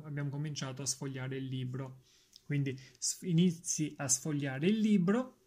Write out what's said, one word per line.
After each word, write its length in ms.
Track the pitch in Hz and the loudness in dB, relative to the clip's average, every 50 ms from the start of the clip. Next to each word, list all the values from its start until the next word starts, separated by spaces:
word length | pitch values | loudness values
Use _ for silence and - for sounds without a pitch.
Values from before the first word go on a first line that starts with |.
| - | -10
abbiamo 260 | - 143 143 143 143 | -8 -6 -4 -4 -4
cominciato 500 | 131 143 147 156 147 - 143 135 131 135 | -4 -4 -4 -4 -4 -6 -6 -6 -6 -6
a 60 | 139 | -4
sfogliare 500 | 131 - - 143 139 135 131 127 131 135 | -4 -4 -4 -6 -8 -6 -6 -6 -6 -6
il 80 | 135 135 | -6 -6
libro. 600 | 131 131 131 127 127 123 131 135 131 127 - - _ _ _ _ _ - - _ | -6 -4 -4 -4 -4 -6 -6 -8 -10 -12 -18 -20 _ _ _ _ _ -20 -14 _
Quindi 280 | - 147 143 139 139 131 131 - - - - | -2 0 0 0 0 -2 -6 -10 -18 -12 -6
s-, 220 | - - - - - | -4 -4 -4 -4 0
inizi 720 | 185 170 160 180 185 165 165 - - - - 156 147 147 - | 2 6 6 6 6 4 0 -4 -4 -2 -2 -2 -2 -4 -4
a 100 | 143 131 | -2 0
sfogliare 580 | 123 - - 160 151 143 139 139 131 131 151 | 0 0 0 0 -2 -2 -2 -2 -2 0 2
il 120 | 185 214 220 | 2 4 4
libro 600 | 208 214 208 196 170 175 202 240 254 - - _ _ | 4 4 6 6 6 4 4 2 0 -2 -8 _ _